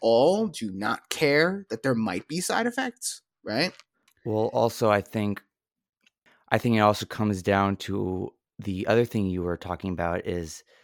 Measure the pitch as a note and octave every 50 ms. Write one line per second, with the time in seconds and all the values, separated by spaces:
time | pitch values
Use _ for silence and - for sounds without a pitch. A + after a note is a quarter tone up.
0 | - A2+ A#2 A#2+ C3+ E3+ F#3+ G#3+ A3+ G3 - - A#2 G2+ F#2 G2 G#2 A2 A#2 -
1 | - - - - D#3+ C#3+ C#3+ D3+ E3 F3+ G3 G3+ F#3+ - A2 - - C3+ B2 A2+
2 | A2 G2 F2+ F2+ - - D#3 F3+ F3 - F#3+ G#3+ A#3 A#3+ A#3+ C4+ C4 B3 - _
3 | - - - - _ _ _ _ - - G#2+ B2+ E3+ F#3 - - _ _ _ _
4 | _ _ _ _ - A#2+ G#2+ G#2+ A2 - - A#2+ A2+ A#2 - - A#2+ G#2+ G#2 G2+
5 | F#2+ - - A2 G#2 G#2 G2 - - _ _ _ _ _ _ _ _ _ _ _
6 | _ _ _ _ _ _ _ _ _ _ A2 A2 - B2 A2+ A2 G#2 G#2 G#2 -
7 | A2 - - - G#2+ G#2 G2+ F#2 F2 G2+ G2 G2 G2 G2 G2 - - - G2 G2+
8 | G2 F#2 F#2 F#2 G2+ - - _ _ _ _ - - G#2 F#2 F#2 G#2+ - A2 A#2
9 | A#2+ - - A2 G2 F#2 F2+ F2+ F2 F2 E2+ - - F2+ F2 - - F#2+ F2 E2
10 | E2+ E2+ F2 F2+ - - F2+ F2 E2 D#2 - - - _ _ _